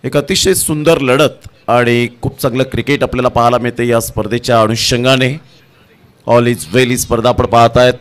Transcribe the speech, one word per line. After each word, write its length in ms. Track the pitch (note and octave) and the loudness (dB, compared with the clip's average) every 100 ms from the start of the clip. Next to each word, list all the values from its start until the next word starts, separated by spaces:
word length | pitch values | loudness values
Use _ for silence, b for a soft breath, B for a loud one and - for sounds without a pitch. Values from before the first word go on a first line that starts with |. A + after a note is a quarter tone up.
एक 140 | C3 D3 | -2 -4
अतिशय 360 | C#3+ - F#3+ | -2 -2 0
सुंदर 460 | F3+ - D3+ D#3 E3 | -2 -2 -2 0 2
लढत 480 | C#3+ C3+ C#3+ - - _ - | 2 2 0 -2 -20 _ -2
आणि 400 | A#2+ A#2+ A#2+ A#2+ - | 0 2 0 -2 -6
खूप 200 | - - | -10 -4
चांगलं 220 | C#3 B2 | -4 -2
क्रिकेट 400 | C3 A2+ A#2 C#3+ | -4 -4 -2 -2
आपल्याला 260 | B2 B2 B2+ | -2 -2 -2
पाहायला 280 | B2 A#2+ A#2+ | 2 2 0
मिळते 300 | A#2+ B2 A#2+ | -2 -4 0
या 120 | A#2 | 0
स्पर्धेच्या 600 | A2 - G#2 A#2+ B2 A#2 | -2 -6 -4 -4 0 2
अनुषंगाने. 1000 | A2 A2+ - B2 B2+ C3+ B2+ D#3 - _ _ _ _ _ _ _ - | 2 0 -2 0 0 0 -2 -4 -14 _ _ _ _ _ _ _ 2
All 140 | A#2+ | 2
is 160 | A#2+ A#2+ - | 2 -2 -2
well 140 | A#2 B2+ | 0 0
ही 100 | B2 | -2
स्पर्धा 320 | - A#2 A#2 | -2 -2 0
आपण 160 | A#2+ B2 | 0 2
पाहतायत. 480 | A#2 A#2 A#2+ B2 B2 | 4 4 4 2 0